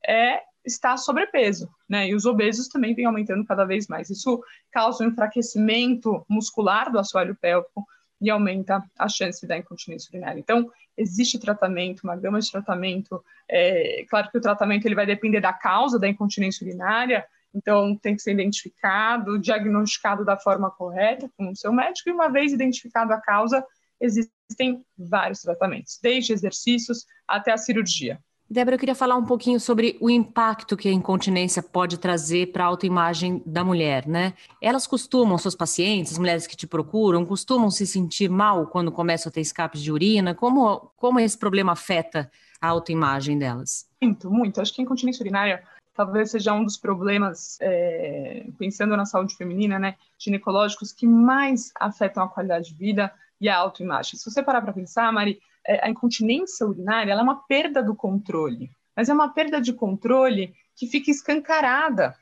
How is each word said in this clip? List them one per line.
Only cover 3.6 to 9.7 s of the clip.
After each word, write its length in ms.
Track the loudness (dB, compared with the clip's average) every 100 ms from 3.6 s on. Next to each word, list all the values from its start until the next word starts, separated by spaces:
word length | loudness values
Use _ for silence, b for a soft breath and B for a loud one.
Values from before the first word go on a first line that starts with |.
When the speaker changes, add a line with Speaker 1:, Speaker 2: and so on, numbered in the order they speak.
Speaker 1:
vez 220 | 2 0 -4
mais. 240 | -10 -8
Isso 320 | -4 -2 -2 B B _
causa 320 | 0 0 2
um 40 | -2
enfraquecimento 1160 | 0 -2 -2 -2 0 2 2 2 0 0 -2 -2
muscular 640 | -2 -2 -2 0 0 0
do 80 | -2
assoalho 360 | 0 -2 -2
pélvico 480 | -2 0 0 -2 -14 -16 b b _
e 80 | 0
aumenta 540 | 2 0 -2 -2 -2 -4 -4
a 100 | -4
chance 380 | -2 -4 -6 -6
da 100 | -6
incontinência 520 | -8